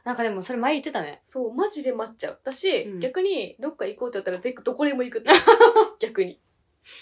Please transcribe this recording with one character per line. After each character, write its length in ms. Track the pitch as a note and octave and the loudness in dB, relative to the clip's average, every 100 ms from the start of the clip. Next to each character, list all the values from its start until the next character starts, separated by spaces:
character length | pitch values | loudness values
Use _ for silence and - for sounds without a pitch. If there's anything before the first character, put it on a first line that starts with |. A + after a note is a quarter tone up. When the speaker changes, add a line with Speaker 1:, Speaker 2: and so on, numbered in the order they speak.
Speaker 1:
な 80 | B3 | -8
ん 40 | A#3+ | -4
か 60 | |
で 80 | A3+ | -4
も 120 | F#3+ | -4
そ 100 | F3+ | -8
れ 60 | B3 | -4
前 160 | B3 | -2
言 80 | D4+ | -2
っ 20 | |
て 80 | D4+ | -4
た 80 | A#3+ | -8
ね。 180 | D3 D3 | -8 -12
Speaker 2:
そ 240 | - C4 A#3 | -12 -8 -6
う、 80 | |
マ 160 | B3 G4+ | -4 -4
ジ 120 | D4+ | -4
で 100 | C4 | -6
待 200 | A3+ A3 | -6 -8
っ 20 | |
ち 100 | - | -10
ゃ 80 | - | -10
う。 80 | - | -10
だ 80 | C4 | -10
し、 300 | C4 F#4+ C4 | -6 -2 -2
Speaker 1:
う 140 | G#3 F#3 | -4 -6
ん。 40 | |
Speaker 2:
逆 220 | B3+ F4 | -6 -2
に 340 | F#4+ E4 F3+ - | -2 -2 -6 -10
ど 120 | C#4 | -10
っ 60 | - | -8
か 100 | G3 | -8
行 100 | G#3 | -8
こ 100 | A#3+ | -8
う 20 | |
っ 20 | |
て 60 | G3+ | -6
言 40 | |
っ 20 | |
た 60 | F#3+ | -6
ら、 80 | F3+ | -6
で-、 140 | B3 | -6
ど 220 | B3+ - | -8 -6
こ 100 | - | -2
で 80 | D4 | -2
も 100 | C4+ | -2
行 100 | B3 | -4
く 40 | A#3 | 0
っ 20 | |
て。 80 | A#3 - - A4+ | 6 8 8 8
Speaker 1:
<laughs> 340 | A#4 A4+ - - | 8 8 2 0
Speaker 2:
逆 220 | A3 - | -6 -2
に。 180 | F3+ - _ _ _ _ - - | -4 -6 _ _ _ _ -20 -20